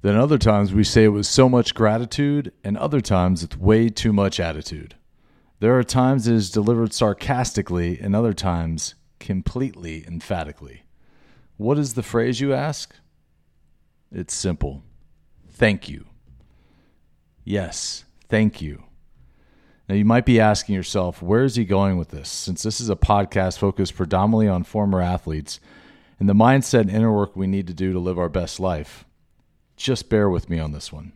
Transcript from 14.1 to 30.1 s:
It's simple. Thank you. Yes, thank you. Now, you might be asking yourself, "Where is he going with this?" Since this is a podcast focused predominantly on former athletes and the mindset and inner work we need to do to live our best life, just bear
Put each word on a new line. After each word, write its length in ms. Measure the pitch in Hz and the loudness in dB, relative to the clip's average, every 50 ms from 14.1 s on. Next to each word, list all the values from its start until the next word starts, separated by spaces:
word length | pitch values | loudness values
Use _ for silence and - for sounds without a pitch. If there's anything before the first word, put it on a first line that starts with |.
It's 240 | - 90 90 - - | -12 -12 -10 -10 -8
simple. 480 | - - 98 85 - - 71 69 69 - - - - _ _ _ _ _ _ _ _ _ - | -6 -4 -4 -2 -2 -4 -6 -6 -10 -18 -20 -20 -20 _ _ _ _ _ _ _ _ _ -20
Thank 400 | - - 120 110 101 87 - - | -2 2 2 2 2 0 -4 -12
you. 160 | 71 - - - - - _ - - - - _ _ _ _ _ _ _ _ _ _ _ _ _ _ _ _ _ _ _ - | -16 -16 -16 -20 -20 -20 _ -20 -20 -20 -20 _ _ _ _ _ _ _ _ _ _ _ _ _ _ _ _ _ _ _ -10
Yes, 640 | - 101 101 92 85 - - - - - - - _ _ _ _ - | -4 -4 -4 -4 -4 -8 -10 -8 -8 -10 -12 -14 _ _ _ _ -2
thank 320 | - 110 107 107 - - | 2 2 2 2 0 -2
you. 220 | 87 76 73 76 - - _ - _ _ _ _ - _ _ _ _ _ _ _ _ _ _ _ _ - | -10 -10 -10 -14 -18 -20 _ -20 _ _ _ _ -20 _ _ _ _ _ _ _ _ _ _ _ _ -2
Now, 60 | 98 | 0
you 100 | 101 104 | 2 4
might 200 | 107 113 123 120 | 4 4 4 4
be 140 | - 123 113 | 4 6 6
asking 360 | 110 107 104 98 - - 101 | 6 4 4 2 -2 -4 -4
yourself, 480 | 95 90 - - 101 92 87 85 - 87 | -4 -4 -4 -2 -2 -2 -2 -4 -8 -2
"Where 200 | 87 104 117 131 | 0 2 2 2
is 120 | 135 107 | 2 0
he 100 | 117 113 | -2 0
going 320 | 90 98 95 98 98 95 90 | 2 2 2 2 2 0 -2
with 120 | 82 - | -4 -6
this?" 200 | - 73 69 - | -10 -14 -14 -12
Since 320 | - - - - 90 - | -12 -10 -8 -8 -8 -6
this 180 | - 110 107 - | -6 -6 -6 -4
is 120 | 123 113 | -4 -4
a 40 | 98 | 0
podcast 640 | - - - 107 101 98 90 - 101 95 92 87 - | 0 2 4 4 2 2 0 0 0 0 0 -2 0
focused 380 | - 98 92 - 98 87 - | -2 -2 0 0 -4 -4 -2
predominantly 540 | - 92 80 95 92 98 107 113 110 110 104 | -6 -4 -2 0 0 2 2 2 2 2 2
on 160 | 95 90 87 | 2 0 -2
former 360 | - - 110 104 101 95 92 | -4 -4 -2 -2 0 0 0
athletes 580 | 90 87 90 87 - 82 78 78 73 - - - _ _ - - - - - _ _ _ _ _ | 0 0 -2 -4 -4 -6 -8 -8 -8 -10 -14 -16 _ _ -20 -20 -20 -20 -20 _ _ _ _ _
and 100 | 98 98 | 0 4
the 40 | 98 | 6
mindset 480 | 104 107 123 131 139 127 - - 123 | 6 6 6 6 4 2 2 2 2
and 100 | 110 98 | 2 2
inner 200 | 95 110 110 113 | 2 2 2 2
work 240 | 107 104 101 95 - | 2 2 0 -2 -4
we 120 | 92 95 95 | -4 -2 -2
need 180 | 98 98 95 | -2 -2 -4
to 80 | 85 90 | -6 -8
do 180 | 80 95 92 | -4 -4 -2
to 80 | 92 90 | -2 -2
live 200 | 87 92 90 87 | -2 -2 -2 -2
our 100 | 87 85 | -2 -2
best 300 | 73 92 87 80 - - | -2 -4 -6 -6 -6 -4
life, 440 | 92 92 87 76 73 - - - - _ _ _ _ _ _ _ _ _ _ _ _ _ _ _ | -4 -2 -2 -4 -6 -10 -16 -20 -20 _ _ _ _ _ _ _ _ _ _ _ _ _ _ _
just 320 | - - 131 117 - | -4 -4 -4 -4 -2
bear 200 | - | 0